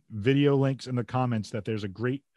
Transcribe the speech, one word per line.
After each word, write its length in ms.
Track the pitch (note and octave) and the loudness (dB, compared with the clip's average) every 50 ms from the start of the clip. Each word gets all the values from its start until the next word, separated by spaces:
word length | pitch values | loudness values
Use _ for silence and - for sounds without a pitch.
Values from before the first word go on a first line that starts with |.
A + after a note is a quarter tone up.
| _ - | _ -12
video 460 | A2+ G#2 G2+ B2+ C3+ C#3+ C#3+ C#3+ C#3 | -8 0 2 4 4 6 6 4 4
links 320 | C3+ C3+ C3+ C3+ B2 - | 4 2 2 0 -4 -6
in 80 | B2+ B2+ | -6 -4
the 80 | B2 A2+ | -4 -4
comments 480 | - - B2+ B2+ B2 A#2 A2 G2+ - | -2 -2 0 0 0 0 -2 -4 -4
that 120 | - A2 G2 | -8 -6 -4
there's 200 | A#2 A2 G#2 G#2 | -4 -4 -4 -4
a 40 | |
great, 360 | G2+ F2+ F#2+ A2+ B2 C3+ C#3 _ _ _ | -8 -6 -4 -4 -4 -4 -4 _ _ _